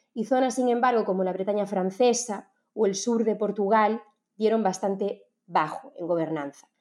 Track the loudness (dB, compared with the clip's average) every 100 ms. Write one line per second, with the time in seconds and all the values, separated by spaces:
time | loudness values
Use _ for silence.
0 | _ -6 0 2 2 0 0 2 2 2
1 | 0 0 -2 -2 -2 -2 -2 -2 -2 2
2 | 2 2 -2 -8 -12 _ _ 0 0 0
3 | 0 0 2 0 -2 -2 2 4 2 0
4 | -8 _ _ -2 0 2 0 0 -2 -2
5 | -4 -6 _ _ -4 -2 -2 -4 -14 -8
6 | -2 -2 -2 -4 -6 -12 -20 _